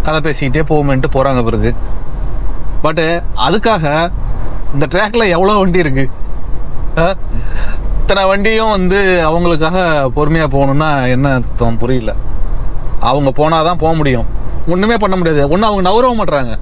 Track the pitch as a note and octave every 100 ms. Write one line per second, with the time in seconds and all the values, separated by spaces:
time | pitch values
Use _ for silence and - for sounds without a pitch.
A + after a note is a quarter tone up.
0 | - D#3 D3+ C#3+ C#3 C#3 D3+ D3+ C#3+ C3+
1 | C#3+ C3+ C3+ C3 A2+ A2 A2+ A#2 - -
2 | - - - - - - - - D3+ D#3+
3 | D#3+ E3+ - - B2+ G3+ A3+ G#3 D#3 D3+
4 | E3+ - - - - - - C#3 C#3+ E3+
5 | G#3 A#3 G#3+ E3+ F#3+ G#3 F#3+ F3 D#3+ C3+
6 | C3 - - - - - - - - -
7 | E3+ F#3+ - - - - - - - -
8 | - G3 F#3+ G3 G#3 A3 A3 G#3 F3+ G3
9 | G3 F3+ D#3+ E3 F3 D#3+ D#3+ F#3 F3 D3+
10 | C3+ C#3 D3 E3 D3+ C#3 C3+ C3+ D#3 C#3+
11 | B2+ B2+ C#3 B2+ A#2+ - A#2 A2+ A#2+ C3
12 | G#2+ - - - - - - - - -
13 | A2+ C#3 C#3 C3+ D3+ D#3+ D#3+ F3 D#3 E3
14 | C#3 B2 - - - - - F3+ G#3 A#3
15 | G3+ F#3+ E3+ D3+ C#3 F3 A3 G3+ F#3 G3
16 | B3+ A3+ F#3+ D3 B2 A2+